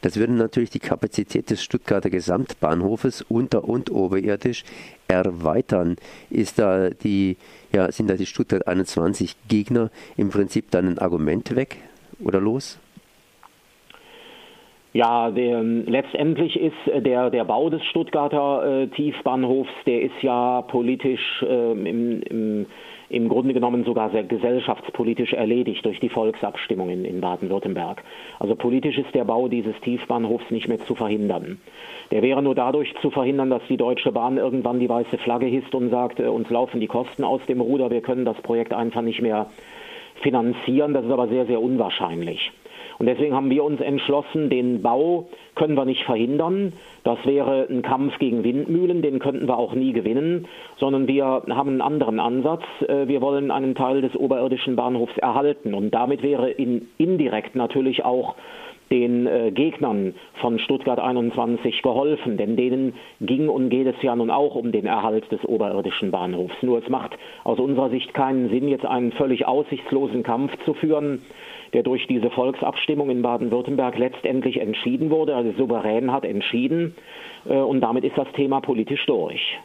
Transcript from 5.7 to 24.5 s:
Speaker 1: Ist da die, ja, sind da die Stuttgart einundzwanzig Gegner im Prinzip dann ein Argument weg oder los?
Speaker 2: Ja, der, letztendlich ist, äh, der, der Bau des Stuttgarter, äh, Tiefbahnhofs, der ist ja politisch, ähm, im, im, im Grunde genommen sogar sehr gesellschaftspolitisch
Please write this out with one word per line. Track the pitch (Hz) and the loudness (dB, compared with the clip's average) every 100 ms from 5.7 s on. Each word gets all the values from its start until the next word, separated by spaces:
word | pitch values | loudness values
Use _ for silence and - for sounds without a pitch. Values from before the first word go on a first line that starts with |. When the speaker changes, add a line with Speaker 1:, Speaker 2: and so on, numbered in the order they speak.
| 95 85 87 - - - | 2 2 0 -6 -20 -4
Speaker 1:
Ist | - 104 - | -2 0 2
da | 104 95 92 | 4 4 2
die, | - 107 98 95 90 - - - | 0 0 2 2 0 -10 -20 0
ja, | 101 92 | 2 2
sind | - 107 | 2 0
da | |
die | 95 92 | 0 -2
Stuttgart | - 123 98 - | -2 0 0 2
einundzwanzig | 92 92 - 85 98 90 - - | 0 0 2 0 0 -4 -6 0
Gegner | 107 101 120 110 - - - | 0 2 0 0 -4 -10 -2
im | 196 | 0
Prinzip | 202 196 - - | 2 0 -2 0
dann | 90 92 | 2 2
ein | 90 | 2
Argument | 95 85 76 87 - 127 | 0 2 2 0 0 -2
weg | 135 - - - - - | -2 -8 -20 -20 -20 -6
oder | 208 95 | 0 2
los? | 101 127 - - _ - _ _ _ _ - _ _ _ _ - - - - - - - - _ _ | 2 -2 -6 -16 _ -20 _ _ _ _ -20 _ _ _ _ -20 -20 -20 -20 -20 -20 -20 -20 _ _
Speaker 2:
Ja, | 117 117 117 117 | 2 4 4 0
der, | 110 120 117 | 0 0 0
letztendlich | 113 117 - 120 135 - 147 165 170 165 | 0 0 0 -2 -2 -2 0 2 0 2
ist, | 156 - - | -2 -2 0
äh, | 139 | 0
der, | 123 123 123 | 2 2 2
der | 120 | 0
Bau | 110 131 160 | 0 2 2
des | 156 - | 0 -2
Stuttgarter, | 170 165 156 143 147 143 139 147 135 | -2 0 0 0 2 2 2 2 0
äh, | 131 | -2
Tiefbahnhofs, | - 147 139 - 127 127 131 131 - - | -2 -4 -2 -2 0 2 2 0 -4 0
der | 120 | 2
ist | 123 - | 0 -2
ja | 135 123 123 123 | 0 2 2 0
politisch, | 120 123 120 127 135 127 - - - | 0 0 0 0 0 -2 -4 -4 0
ähm, | 127 117 110 98 | 2 2 0 -2
im, | 117 120 113 | -2 -2 -2
im, | - 113 110 107 98 - - - - | -4 -4 -2 -2 -4 -10 -20 -20 -6
im | - 117 | -2 2
Grunde | 120 262 | 2 2
genommen | 127 120 123 | 2 2 0
sogar | 120 113 110 | 0 0 0
sehr | 107 | -2
gesellschaftspolitisch | 92 113 120 | -2 -2 0